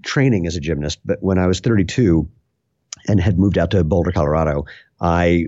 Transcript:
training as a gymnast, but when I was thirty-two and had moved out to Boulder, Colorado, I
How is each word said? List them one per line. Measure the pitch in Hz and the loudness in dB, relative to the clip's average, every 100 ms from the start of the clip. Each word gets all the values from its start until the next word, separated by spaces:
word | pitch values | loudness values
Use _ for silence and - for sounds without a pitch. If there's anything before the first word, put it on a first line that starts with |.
training | - 147 131 104 85 | -6 0 2 2 -2
as | 85 | -4
a | |
gymnast, | 71 76 76 - - | -4 -4 -4 -8 -6
but | - | -2
when | 95 95 | 0 2
I | 92 | 2
was | 90 | 0
thirty-two | 123 110 87 - 107 82 71 - _ _ _ _ _ - - | 0 0 0 0 2 2 -2 -10 _ _ _ _ _ -10 -2
and | 104 | 0
had | 90 87 | 2 2
moved | 98 90 | 2 0
out | 82 | 0
to | 101 | 0
Boulder, | 78 90 80 | 0 0 0
Colorado, | 85 73 78 78 73 73 - _ _ | -2 0 0 0 -2 -8 -16 _ _
I | 87 85 87 85 | -2 2 2 0